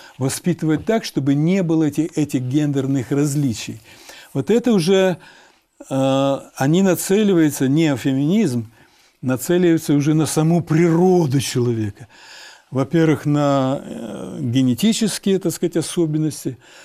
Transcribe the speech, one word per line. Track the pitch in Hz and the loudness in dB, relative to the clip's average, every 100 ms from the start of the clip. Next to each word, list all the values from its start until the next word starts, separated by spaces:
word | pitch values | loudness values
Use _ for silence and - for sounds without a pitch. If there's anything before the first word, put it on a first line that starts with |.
| - - | -20 -6
воспитывать | 131 - 180 160 156 151 | -6 -4 -4 -2 -2 -2
так, | 185 220 | 0 -2
чтобы | - - 135 | -2 -4 0
не | 143 160 196 | 0 2 0
было | 165 160 | 0 0
эти-, | 151 147 160 156 | 0 -2 -4 -2
этих | 147 131 | -2 -2
гендерных | 127 147 147 139 135 139 113 | -2 -2 0 -2 -2 -2 -2
различий. | 139 151 147 139 107 - 113 - - - - - | -2 0 0 -2 -4 -10 -14 -18 -20 -20 -20 -8
Вот | 139 139 | -6 0
это | 233 247 | 0 2
уже, | 202 160 190 185 170 - - - _ _ _ - | 2 4 2 2 -2 -10 -20 -20 _ _ _ -6
э, | 135 135 135 139 135 - - | -2 0 2 0 -2 -6 -2
они | 135 175 | 0 4
нацеливаются, | 190 165 - 202 208 170 151 - 131 | 2 0 0 2 4 4 2 2 0
неофеминизм, | 151 160 127 139 135 147 214 170 120 107 _ _ _ _ _ | 2 2 0 -2 0 0 0 0 -2 -6 _ _ _ _ _
нацеливаются | 127 127 - 180 175 160 - | -4 -4 0 2 4 2 2
уже | 147 147 | 0 2
на | 156 143 | 2 0
саму | 160 160 170 | 0 2 2
природу | - 156 175 165 185 180 151 139 | 2 2 4 4 4 2 2 -2
человека. | - 131 120 113 104 - 107 - - - - - _ | -2 -2 -2 -2 -4 -8 -20 -20 -20 -20 -20 -20 _
Во-первых, | 127 139 165 160 143 | -4 0 2 2 2
на, | 147 147 143 139 131 143 | 0 0 2 2 0 -4
э, | - - - - - 175 | -8 -14 -12 -12 -12 -8
генетические, | 127 123 131 120 214 - 208 - 202 185 | -2 0 2 2 0 0 -2 -2 -2 0
так | 170 | -2
сказать, | - 170 165 | -4 -4 -4
особенности. | - 175 160 156 156 139 135 120 - - | -4 -2 -2 0 -4 -6 -10 -12 -20 -20